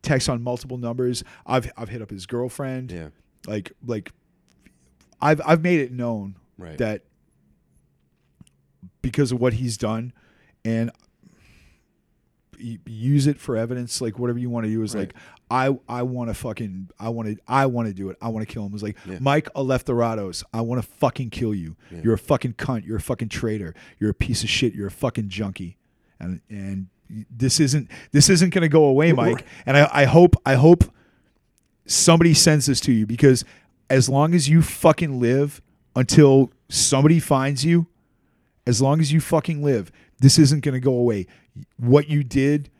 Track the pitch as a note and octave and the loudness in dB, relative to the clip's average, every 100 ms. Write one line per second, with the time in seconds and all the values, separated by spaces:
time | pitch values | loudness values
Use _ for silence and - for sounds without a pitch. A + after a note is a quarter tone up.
0 | - C3+ - B2 B2 B2 C3+ B2 A#2+ A#2+ | -2 -2 -2 -6 -6 -8 -10 -10 -8 -4
1 | B2 A#2+ - - - B2+ A#2 - A2 A2+ | -4 -4 -12 -20 -4 -4 -4 -14 -14 -12
2 | G#2+ G2 F2+ A#2+ B2 - C3+ C3 B2+ F2 | -14 -16 -10 -8 -8 -8 -10 -10 -10 -14
3 | D#2 _ _ _ - G#2 F2+ _ A#2 A2+ | -14 _ _ _ -10 -10 -10 _ -10 -10
4 | - _ _ _ _ _ _ _ _ _ | -10 _ _ _ _ _ _ _ _ _
5 | _ _ C#3+ D#3 - E3 F3 E3+ B2+ B2 | _ _ -2 0 2 0 2 -2 -2 -6
6 | A#2+ A2 G2 F#2 _ - F2 D#2 A2 G#2+ | -6 -6 -10 -16 _ -20 -18 -8 -6 -6
7 | _ _ _ _ _ _ _ _ _ _ | _ _ _ _ _ _ _ _ _ _
8 | _ _ _ _ - _ _ _ F#2 _ | _ _ _ _ -20 _ _ _ -20 _
9 | C3 D3 C3 B2 B2 A2 B2+ G#2+ G#2+ A2+ | -6 -2 -2 0 -2 -2 -6 -6 -6 -6
10 | B2 _ _ _ _ _ A2+ A2+ A#2 _ | -10 _ _ _ _ _ -6 -4 -4 _
11 | _ _ _ _ _ _ _ _ _ _ | _ _ _ _ _ _ _ _ _ _
12 | _ _ _ _ _ - A#2 A2+ - A2 | _ _ _ _ _ -18 -16 -16 -16 -6
13 | A#2+ C#3+ C#3 C#3+ - A2+ A#2 B2 A#2+ - | 0 2 2 -2 -6 -4 -4 -6 -8 -6
14 | A#2+ G#2 A#2+ A#2+ B2 A#2+ A2 A2 A2 G#2+ | -8 -4 -6 -4 -6 -6 -4 -4 -4 -6
15 | F#2+ - - _ _ B2 C3+ C3 - B2 | -8 -12 -20 _ _ -2 0 -2 -6 -8
16 | B2+ B2 A#2 - B2 G2+ G#2+ F#2 F#2 _ | -6 -6 -8 -8 -10 -10 -10 -10 -16 _
17 | A2 A#2 A2 G#2+ - C3 C3+ A#2+ A2+ F#2+ | -10 -8 -8 -10 -4 0 0 -2 -6 -6
18 | F#2+ - A#2 A2 G#2+ A#2+ G2+ G#2 G#2+ G#2+ | -10 -8 -8 -6 -8 -10 -10 -8 -10 -10
19 | F#2 F#2 C3+ D3 D3+ - C3+ C3 - A#2+ | -14 -4 -2 -2 -4 -8 -2 -2 -2 -2
20 | A#2 A2 G2 E2+ - A2+ A#2 B2 G#2 _ | -2 -4 -8 -12 -10 -8 -4 -6 -8 _
21 | C3 - B2 - A2+ G2+ D#2+ D#2+ _ E2+ | -4 -2 -10 -6 -6 -6 -8 -16 _ -4
22 | E2 F2+ - C#3 B2+ A2+ - A#2+ F#2+ A2 | 0 -2 0 -2 -2 -8 -6 -8 -6 -10
23 | - B2 A2+ - A#2 G#2+ F2 - - _ | -6 -8 -8 -6 -6 -6 -8 -14 -20 _
24 | G#2+ F#2+ - G#2 A2 - B2 - G2 - | -4 -2 -4 -4 -4 -2 -2 -4 -12 -6
25 | C3 A#2 G2+ F#2+ G2+ F#2 F2 - _ _ | -6 -4 -8 -8 -8 -8 -16 -16 _ _
26 | _ _ F2+ F#2 _ G#2 G2 G2 F#2+ _ | _ _ -12 -12 _ -14 -10 -10 -12 _
27 | _ G#2+ - A#2 C3 - C#3+ D3 A#2+ - | _ -18 -16 -4 -2 0 0 0 -4 -18
28 | - D3 E3+ F3+ F3+ F#3 E3 D#3+ D3 C3+ | -2 2 4 4 4 2 2 4 4 4
29 | E3 C3+ A#2 - - - - C#3 D3 C#3+ | 4 2 0 -2 -8 -12 2 4 4 4
30 | C3+ D#3+ F3 - C3+ C3+ D#3 F3 - _ | 6 8 8 6 2 4 6 6 4 _
31 | _ _ _ _ _ _ _ _ - - | _ _ _ _ _ _ _ _ -6 2
32 | - E3 E3+ D3 E3 D3+ C3 B2+ - A#2 | 4 6 6 6 4 2 0 -2 0 0
33 | G#2+ A#2 C#3+ B2 - - _ _ _ C3+ | 0 4 4 4 -2 -20 _ _ _ 0
34 | B2 C3+ D#3 F3 C#3 D#3+ - - E3 D3+ | 2 2 2 2 4 4 4 4 4 4
35 | D#3+ C3 A#2+ C3 C#3+ - _ _ _ - | -2 -2 0 0 -2 -6 _ _ _ -4
36 | B2+ - C#3+ C3+ B2+ _ _ - - C3+ | 4 8 8 8 4 _ _ -4 0 2
37 | D3 E3 - C#3 C3+ C3+ D3+ E3+ E3 _ | 4 4 2 -2 0 -2 0 0 0 _
38 | _ _ _ _ _ _ - A2+ C3+ D#3 | _ _ _ _ _ _ -2 0 2 0
39 | D3 D#3 - D#3+ - D3+ D3 A#2+ F2 _ | 2 0 0 -2 -2 -4 -2 -2 -4 _
40 | _ _ C3+ - C#3 D3 D3 B2+ C3 B2 | _ _ 6 8 4 4 -2 -2 0 0
41 | A#2+ G#2 F2+ _ _ - - - A#2+ C#3+ | 0 -2 -8 _ _ -20 -20 -6 4 4
42 | D3 D3 C3 C#3 C3+ D3 C#3 | 4 -2 0 0 0 0 -4